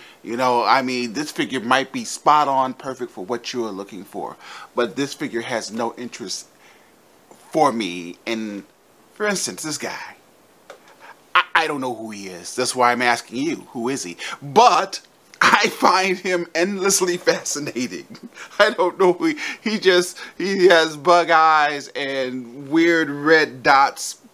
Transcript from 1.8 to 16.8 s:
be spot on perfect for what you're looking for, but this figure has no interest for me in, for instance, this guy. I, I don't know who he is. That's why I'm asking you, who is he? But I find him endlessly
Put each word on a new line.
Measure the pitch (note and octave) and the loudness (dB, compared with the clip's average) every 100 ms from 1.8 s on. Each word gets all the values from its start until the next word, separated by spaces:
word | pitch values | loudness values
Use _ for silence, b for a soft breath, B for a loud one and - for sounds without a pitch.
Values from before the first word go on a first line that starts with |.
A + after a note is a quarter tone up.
| C3 | 0
be | C3 | -6
spot | A2 - D#3 D3+ C#3+ | -10 -4 2 4 4
on | C3+ C3 | 2 0
perfect | B2 C#3 B2+ B2 | -4 -10 -10 -10
for | - | -10
what | F#2 A#2 - | -6 -6 -6
you're | B2 A2+ | -6 -6
looking | F#2+ G2 G2 | -6 -12 -14
for, | G#2 G2+ C#2+ - B B B | -14 -10 -10 -12 B B B
but | - - - | -4 -2 -2
this | C#3 | -6
figure | - C#3+ A#2 | -6 -6 -6
has | A2+ A#2 G2+ | -4 -6 -6
no | A2+ A#2 - | -6 -6 -6
interest | A#2+ - F#2+ - - _ b b b b _ _ _ - - | -14 -12 -12 -12 -14 _ b b b b _ _ _ -20 -6
for | D#3+ C#3+ | 2 2
me | A#2 F#2+ F2+ F2 - | 2 -4 -6 -10 -12
in, | - A2+ A2 G2+ - _ _ _ _ | -8 -8 -8 -12 -16 _ _ _ _
for | - G#3 | -6 -4
instance, | F#3+ - F#2 | -2 -6 -8
this | D#3 C#3+ | -8 -8
guy. | - - - - _ _ _ _ _ - B B B - _ | -8 -10 -14 -20 _ _ _ _ _ -20 B B B -20 _
I, | E3+ - | 0 2
I | E3+ D#3 | 0 0
don't | D3 | -4
know | C3 | -6
who | A2+ A2+ | -8 -10
he | G2+ F#2+ | -12 -12
is. | F2 F2 | -12 -12
That's | - B2 | -4 -2
why | B2+ A#2+ | 2 2
I'm | A#2+ | 4
asking | B2 A#2+ - A2+ | 2 0 -2 -6
you, | D#3 G#2+ - | -4 -4 -8
who | B2 A#2 | -8 -6
is | C3+ | -4
he? | - E2+ B B | -8 -10 B B
But | C#3+ C3+ A#3+ E3+ F#3+ - _ _ _ - | -2 4 6 4 -2 -8 _ _ _ 0
I | - A3+ G#3 | 2 4 2
find | - G#3+ F#3 F#3+ F#3+ | 2 2 2 0 -2
him | G3 F3+ E3 | -2 -2 -2
endlessly | D#3+ F#3 G3 | -2 -2 0